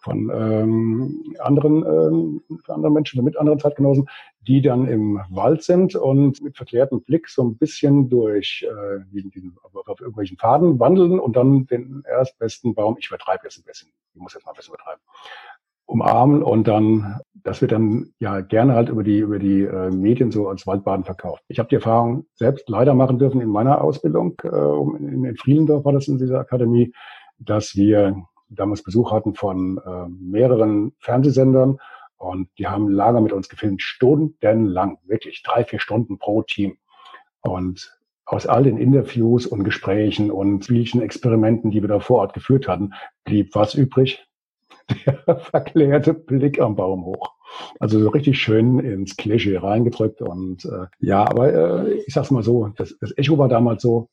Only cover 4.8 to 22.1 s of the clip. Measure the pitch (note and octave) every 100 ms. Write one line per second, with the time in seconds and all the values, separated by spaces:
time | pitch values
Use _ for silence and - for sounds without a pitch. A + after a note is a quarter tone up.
4.8 | C3 A#2 G#2 G#2 F#2+ F#2 A2 D#3+ - F3+
5.8 | F#3 - C3+ C3+ C#3+ C#3 C#3+ - B2 A#2
6.8 | C3+ A#2+ - D#3+ - - B2+ A2 D3+ -
7.8 | C#3+ C#3+ C3 A#2+ A2 G#2 F#2+ - A#2 G#2+
8.8 | G2+ G2 F#2+ G2 G2 F#2+ F#2 F2+ _ G2
9.8 | G2+ G2 - G#2+ G2 F#2 A2+ C#3 F3 C3+
10.8 | A#2+ F#3+ F3 F#3 B2 A#2+ C3 C#3 C3 A#2+
11.8 | C3 C3+ - B2 C3 _ A2+ - A#2+ G#2+
12.8 | G#2 - - - - - - - - -
13.8 | _ _ _ _ F2+ - - - - -
14.8 | - D#2 _ _ - - - - _ _
15.8 | - - - A2+ C3 D3 C#3+ A2 A2 G#2+
16.8 | G#2+ A2 G2+ A2+ - _ - - B2 A2
17.8 | A2 A#2 E3 _ G#2 G2 F#2+ A2 B2+ A#2
18.8 | A#2 A2 G#2 G#2 G#2 G2+ G2 G2 G2 F#2+
19.8 | F#2 F#2 G2 B2+ B2 A2 G2 F#2+ - G2
20.8 | G2 G2 F#2+ F#2 F2+ - _ - A2+ B2
21.8 | A#2 A2+ A#2